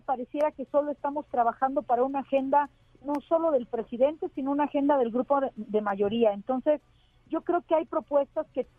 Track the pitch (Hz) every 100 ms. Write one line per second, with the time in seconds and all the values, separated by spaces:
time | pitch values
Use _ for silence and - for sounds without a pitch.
0 | - 247 247 294 302 294 254 285 294 285
1 | 285 294 - 254 233 - 269 285 - 240
2 | 262 277 - 269 269 285 285 - _ -
3 | 269 294 - 330 330 277 240 226 214 233
4 | 269 320 359 - 269 285 285 285 285 285
5 | 233 240 - 277 269 - 214 208 208 196
6 | 202 233 220 202 - 262 302 302 - _
7 | _ _ _ 320 - 339 - 320 330 320
8 | - 285 277 311 311 277 240